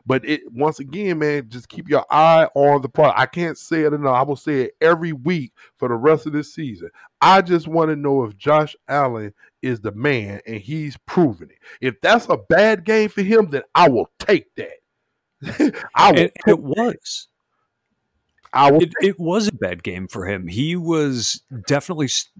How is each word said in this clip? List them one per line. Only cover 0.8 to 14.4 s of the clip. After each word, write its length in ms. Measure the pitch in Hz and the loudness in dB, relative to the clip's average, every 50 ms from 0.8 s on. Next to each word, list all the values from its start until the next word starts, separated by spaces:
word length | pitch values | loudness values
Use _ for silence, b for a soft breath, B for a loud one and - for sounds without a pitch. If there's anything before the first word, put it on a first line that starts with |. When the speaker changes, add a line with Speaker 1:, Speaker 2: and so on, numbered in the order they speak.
| 139 135 139 196 208 190 170 156 | -12 -12 -10 -6 -4 -4 -2 -2
Speaker 1:
man, 300 | 151 151 147 147 127 110 | -2 -2 -2 -4 -6 -10
just 180 | 117 123 - | -16 -18 -18
keep 220 | _ - - - - | _ -18 -14 -6 0
your 160 | 147 131 - - | 0 0 0 2
eye 380 | - 151 160 165 165 160 160 - - | 2 4 6 6 6 6 4 2 2
on 260 | 143 143 143 143 143 | 2 4 4 4 2
the 60 | 127 | 0
product. 320 | 127 - - 151 131 - 107 | -2 0 2 2 4 4 2
I 60 | 131 | 0
can't 320 | - - 175 175 165 147 | 0 -2 -6 -6 -6 -6
say 240 | - - - 165 160 | -10 -8 -4 -2 0
it 100 | 156 151 | 0 0
enough. 240 | 147 147 143 135 127 | 0 0 -2 0 2
I 80 | 123 135 | 0 0
will 140 | 147 143 | -2 -4
say 240 | - - 156 147 135 | -6 -4 -4 -2 -2
it 140 | 127 - - - | -2 -4 -4 0
every 320 | 156 165 170 160 170 165 | 2 2 2 2 0 -6
week 400 | 156 131 123 156 175 160 127 - _ b b b b | -8 -6 -4 -4 -2 -4 -4 -8 _ b b b b
for 140 | - 139 123 | -6 -4 -4
the 60 | 120 | -4
rest 300 | 113 120 151 160 156 156 | 0 2 2 2 2 0
of 60 | 156 | -6
this 220 | 147 151 147 - - | -8 -8 -8 -8 -12
season. 360 | - 156 131 104 85 85 - b b b b b - | -12 -10 -10 -12 -14 -16 -20 b b b b b 0
I 200 | 139 170 190 196 | 4 4 4 4
just 260 | 185 175 180 170 151 | 4 2 0 -2 -2
wanna 300 | 156 160 165 160 156 156 | -2 -2 0 0 0 -2
know 260 | 147 143 143 139 135 120 | -2 -2 0 0 0 -2
if 140 | 107 101 | -4 -8
Josh 400 | 98 - 139 151 151 156 147 - _ _ | -6 -2 0 2 2 0 -2 -6 _ _
Allen 460 | - 135 147 143 127 117 110 107 104 - b b b b - | -4 -2 -2 -2 -2 -4 -6 -10 -12 -16 b b b b -10
is 200 | - 131 123 107 | -6 -6 -6 -6
the 100 | 98 107 | -6 -10
man, 480 | 98 104 123 147 139 117 104 98 101 98 - | -8 -4 -4 -2 -2 -2 -4 -8 -12 -14 -14
and 80 | 110 113 104 | -14 -14 -14
he's 340 | 95 - 151 160 151 147 123 - _ | -12 -10 -10 -8 -8 -10 -12 -16 _
proven 440 | - - 185 170 135 101 87 - - | -6 0 2 2 2 0 -4 -14 -20
it. 80 | _ _ B B B B | _ _ B B B B
If 180 | 123 131 113 _ | -6 -6 -6 _
that's 280 | - 175 220 240 - - | 0 2 2 2 2 -2
a 80 | 170 | -4
bad 480 | 120 101 - 165 180 208 220 220 190 165 | -4 0 0 2 4 4 4 2 0 -2
game 240 | 214 220 220 214 208 | 0 0 0 0 0
for 140 | - 202 196 | -2 -4 0
him, 260 | 190 226 226 208 160 | 2 4 4 2 2
then 140 | 143 131 - _ - | -2 -8 -6 _ 2
I 140 | 156 175 156 | 4 4 6
will 200 | 123 104 85 - _ - | 4 2 -2 -4 _ -8
take 280 | - - 208 143 | 0 0 0 0